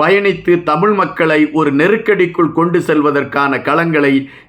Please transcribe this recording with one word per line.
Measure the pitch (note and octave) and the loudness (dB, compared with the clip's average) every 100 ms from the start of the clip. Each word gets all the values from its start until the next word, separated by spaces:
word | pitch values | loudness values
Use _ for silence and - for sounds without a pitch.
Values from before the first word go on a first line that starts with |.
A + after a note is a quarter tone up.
பயணித்து | D#3 G3 G3+ F3+ - F3 | 0 2 0 -2 0 0
தமிழ் | E3+ D#3 G3+ | 0 0 0
மக்களை | G#3 E3+ - E3 D#3 D3+ | 0 -2 0 0 2 0
ஒரு | D3+ D3+ | 0 0
நெருக்கடிக்குள் | C#3 E3+ A3 A3+ G3 F3 E3+ D#3+ | 2 2 0 0 0 0 0 -2
கொண்டு | D#3+ F3 F3 | 0 0 0
செல்வதற்கான | E3 D#3 D3 C#3+ C3 C#3+ C#3 C3 | 0 0 0 0 -2 -2 -2 -2
களங்களை | B2 D3+ E3+ D#3 C#3 C3+ C3+ - | -2 -2 0 0 2 0 -2 -14